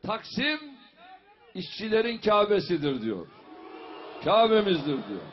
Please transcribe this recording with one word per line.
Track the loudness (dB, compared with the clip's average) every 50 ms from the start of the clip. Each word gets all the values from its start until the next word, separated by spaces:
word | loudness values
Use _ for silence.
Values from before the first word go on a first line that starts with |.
| -4
"Taksim | -6 -6 -6 -6 -8 -6 -2 -2 0 -2 -2 -6 -14 -20 -20 -20 -20 _ _ -20 -20 -20 -20 _ _ -20 _ _ -14 -12
işçilerin | -10 -10 -10 -10 -8 -4 0 2 2 2 2 -2 -2
Kabe'sidir." | 2 4 6 6 6 6 4 2 2 2 -2 0 0 0 -2 0 -2
diyor. | -4 -4 -4 -6 -12 -16 -20 -20 -20 -20 -20 -18 -18 -18 -16 -16 -16 -16 -16 -16 -14 -14 -6 0
"Kabe'mizdir." | 2 4 6 6 6 6 4 4 4 2 0 0
diyor. | -2 -2 -4 -4 -6 -10 -10 -10 -12